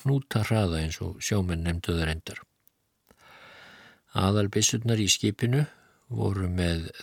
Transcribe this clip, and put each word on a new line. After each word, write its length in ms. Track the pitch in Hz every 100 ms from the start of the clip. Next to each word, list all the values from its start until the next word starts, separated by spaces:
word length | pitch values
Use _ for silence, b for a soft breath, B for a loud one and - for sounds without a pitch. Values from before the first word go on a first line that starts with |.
hnúta 420 | 131 139 - 113 107
hraða, 360 | 110 95 80
eins 200 | 80 -
og 160 | 90 87
sjómenn 480 | - 104 90 82 85
nefndu 320 | 85 - 85
það 100 | 80
reyndar. 320 | 80 - - - _ _ _ _ _ _ B B B B B B B B B B
Aðalbyssurnar 880 | 101 95 104 101 107 104 113 113 110
í 80 | 101
skipinu 560 | - 107 - 120 135 147 B B B B
voru 360 | 110 101 98 90
með 460 | 90 87 82 85 -